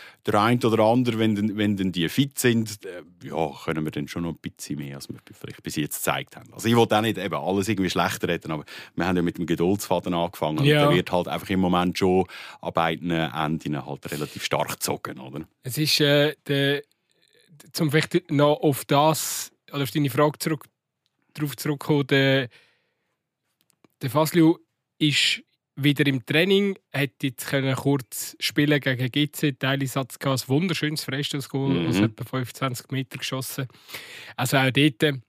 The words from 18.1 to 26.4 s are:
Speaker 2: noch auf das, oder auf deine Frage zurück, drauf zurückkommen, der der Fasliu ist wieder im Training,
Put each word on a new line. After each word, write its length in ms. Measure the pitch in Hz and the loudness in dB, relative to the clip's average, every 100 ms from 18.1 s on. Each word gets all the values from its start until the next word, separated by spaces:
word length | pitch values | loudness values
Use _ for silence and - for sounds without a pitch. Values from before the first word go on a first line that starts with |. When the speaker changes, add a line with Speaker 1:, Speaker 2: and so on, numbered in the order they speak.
| 175 - | -2 0
Speaker 2:
noch 300 | 143 147 151 | 4 4 4
auf 240 | 156 135 | 2 0
das, 720 | - 143 156 156 - - - _ _ | 2 4 4 2 -4 -8 -10 _ _
oder 120 | 143 | -6
auf 80 | 135 | -4
deine 180 | 156 143 | 0 0
Frage 300 | 139 147 147 | 2 2 2
zurück, 260 | 165 151 - _ _ _ _ _ _ | -4 -6 -8 _ _ _ _ _ _
drauf 220 | - 147 123 | -8 -8 -4
zurückkommen, 520 | 151 143 - 147 135 | -6 -4 0 0 2
der 420 | 139 135 135 120 - _ _ _ _ _ _ _ _ _ _ _ _ _ _ | 4 4 2 0 -10 _ _ _ _ _ _ _ _ _ _ _ _ _ _
der 80 | 135 | 0
Fasliu 480 | 143 156 175 160 170 _ _ _ _ | 2 2 6 6 4 _ _ _ _
ist 460 | 151 131 - - - _ _ - | 0 2 0 -2 -8 _ _ 0
wieder 300 | 143 143 143 | 2 4 2
im 200 | 135 - | 0 0
Training, 520 | 147 | 0